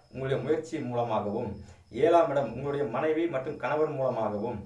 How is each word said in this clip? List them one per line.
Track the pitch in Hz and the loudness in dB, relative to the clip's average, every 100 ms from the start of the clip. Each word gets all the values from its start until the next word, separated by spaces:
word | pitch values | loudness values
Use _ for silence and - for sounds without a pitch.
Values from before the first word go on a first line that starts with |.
| - | -16
உங்களுடைய | 131 135 131 | -6 -2 0
முயற்சி | 151 160 - 151 123 | 2 0 -2 -6 -4
மூலமாகவும், | 120 117 107 101 107 120 - - - - - | -2 0 0 -2 -2 -4 -8 -14 -20 -10 2
ஏழாம் | 160 170 156 | 6 6 6
இடம் | 143 113 110 | 2 0 -4
உங்களுடைய | 139 143 143 | -4 -2 -2
மனைவி | 123 156 156 170 | 0 0 2 0
மற்றும் | 135 156 147 | -2 -4 -4
கணவன் | - 151 156 139 | -2 2 0 2
மூலமாகவும், | 131 113 107 104 110 - | 0 0 -2 -2 -4 -6